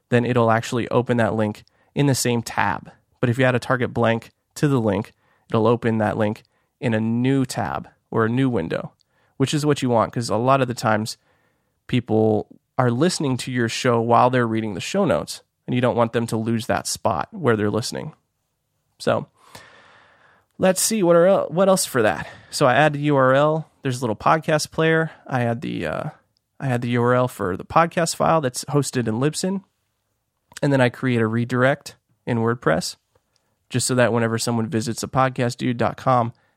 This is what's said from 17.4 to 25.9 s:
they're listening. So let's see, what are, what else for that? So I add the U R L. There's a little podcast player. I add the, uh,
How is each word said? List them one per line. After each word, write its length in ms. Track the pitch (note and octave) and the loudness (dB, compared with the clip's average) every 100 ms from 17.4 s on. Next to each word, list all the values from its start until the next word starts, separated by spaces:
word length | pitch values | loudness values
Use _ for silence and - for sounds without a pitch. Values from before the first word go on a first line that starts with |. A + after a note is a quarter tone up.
| C3+ G#2+ | 0 2
they're 160 | G#2 | 0
listening. 420 | A2 - C2 D#3 - _ _ _ _ _ _ _ _ | -2 -4 -8 -10 -14 _ _ _ _ _ _ _ _
So 280 | A#2 A2 - _ _ - - - _ _ _ _ _ _ _ - | -2 -2 -4 _ _ -20 -20 -20 _ _ _ _ _ _ _ -2
let's 240 | F#3 F#3 | 0 0
see, 200 | - A3+ | -2 2
what 140 | E3+ E3+ | 4 6
are, 300 | F3+ F#3 - | 6 4 0
what 200 | E3 G3 | 2 2
else 180 | F#3 - | 2 2
for 160 | B2+ | 2
that? 240 | G#2+ D#2 - - - | 2 0 -6 -18 -10
So 160 | - C3+ | 0 4
I 80 | B2 | 4
add 180 | D3+ | 4
the 60 | C#3+ | 2
U 160 | D3 C#3 | 0 2
R 180 | C3 | 4
L. 360 | C3+ D3+ D#3+ - _ | 4 2 0 -6 _
There's 180 | C3+ B2 | -6 -4
a 20 | |
little 140 | A#2+ G#2+ | -4 -2
podcast 560 | - D#3+ E3+ D3+ - | 0 2 2 -2 -2
player. 400 | - D#3+ D#3+ D#3+ - - | -2 0 0 -2 -8 -6
I 180 | B2+ | -2
add 180 | A#2 A#2 | -2 -4
the, 240 | A#2+ A#2 | -6 -6
uh, 220 | D#2 | -6